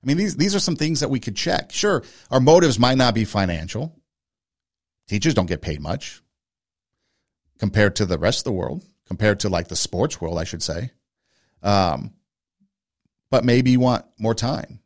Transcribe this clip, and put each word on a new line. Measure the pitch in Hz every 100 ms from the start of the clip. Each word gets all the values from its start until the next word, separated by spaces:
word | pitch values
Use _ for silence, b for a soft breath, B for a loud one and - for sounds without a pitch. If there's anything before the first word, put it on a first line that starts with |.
I | 123
mean, | 151
these, | 208 147
these | 185
are | 202
some | - 165
things | 156 151
that | 147
we | 135
could | - 98
check. | 165 - -
Sure, | - 208 165 B B B
our | 131
motives | 123 165 170 107
might | 123 131
not | 127 113
be | 107
financial. | 104 95 85 85 107 160 160 _ _ _ _ _ _ _ _ _ _ _
Teachers | 104 160
don't | 117 90
get | 87
paid | - 73
much | 78 - - - _ _ _ _ _ _ _ _ _ _ _ _ _ _
compared | 104 104 104 -
to | 101
the | 85
rest | 87 131
of |
the | -
world, | 95 64 170 - _ _
compared | 90 107 101
to, | 104
like, | 90 87
the | 92
sports | - 87 147 -
world, | 82 82
I |
should | 82 85
say. | - 80 123 _ _ _ _ _ _ _
Um, | 98 101 90 67 113 _ _ _ _ _ _ _ _ _ _ _ _
but | 131
maybe | 120 120 127
you | 127
want | 127 120 - _
more | 107 117
time. | 113 143 - 113